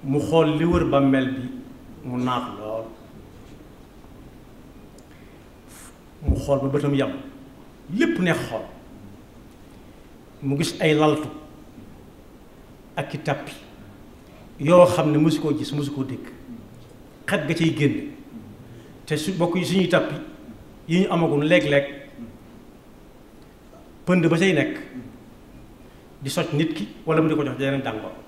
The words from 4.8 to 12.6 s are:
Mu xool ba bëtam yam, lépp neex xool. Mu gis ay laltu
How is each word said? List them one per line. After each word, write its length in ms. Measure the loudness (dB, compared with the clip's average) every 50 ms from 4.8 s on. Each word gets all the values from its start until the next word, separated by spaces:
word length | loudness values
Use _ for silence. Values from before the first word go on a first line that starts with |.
| -20 -20 -20 -20 -20 -20 -20 -20 -20 -20 -20 -20 -20 -20 -20 -20 -20 -20 -20 -20 -20 -20 -20 -20 -20 -20 -20 -8 0 0
Mu 80 | 0
xool 240 | 0 2 2 0 2
ba 60 | 2 0
bëtam 260 | 0 0 0 2 2
yam, 160 | 2 0 0 -2 -8 -12 -14 -16 -18 -20 -20 -20 -20 -20 -20 -20 -20 -14 -8 0 0
lépp 220 | 2 2 2 2
neex 180 | 2 2 2 0 -2 -6
xool. 140 | -6 -8 -8 -10 -16 -20 -20 -20 -20 -20 -20 -20 -20 -20 -20 -20 -20 -20 -20 -20 -20 -20 -20 -20 -20 -20 -20 -20 -20 -20 -20 -20 -20 -20 -20 -20 -20 -8
Mu 140 | -4 -2 -2 -2
gis 180 | -2 -4 -4 0
ay 140 | 2 2 4
laltu 320 | 6 6 4 4 2 -2 -8 -10 -14 -18 -20 -20 -20 -20 -20 -20 -20 -20 -20 -20 -20 -20 -20 -20 -20 -20 -20 -20 -20 -20 -20 -20 -20